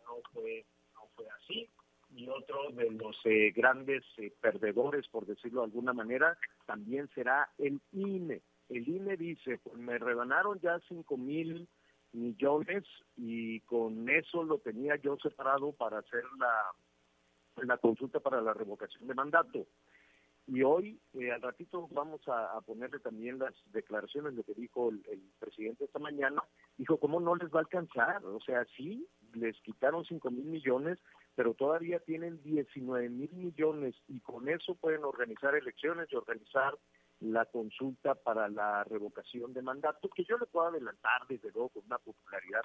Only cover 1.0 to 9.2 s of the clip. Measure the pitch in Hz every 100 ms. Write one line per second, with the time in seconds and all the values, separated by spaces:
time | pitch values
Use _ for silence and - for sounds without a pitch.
1 | 110 - 107 - - 208 233 _ _ _
2 | _ 127 123 135 - 139 143 123 117 110
3 | 107 - 113 110 107 113 127 131 135 135
4 | - - 104 - 113 101 107 104 139 143
5 | - 113 98 104 120 123 110 117 127 123
6 | 110 127 160 170 - _ - 107 104 135
7 | 143 - 123 139 - - 143 143 - 196
8 | 196 190 165 113 - _ - 123 123 185
9 | 196 185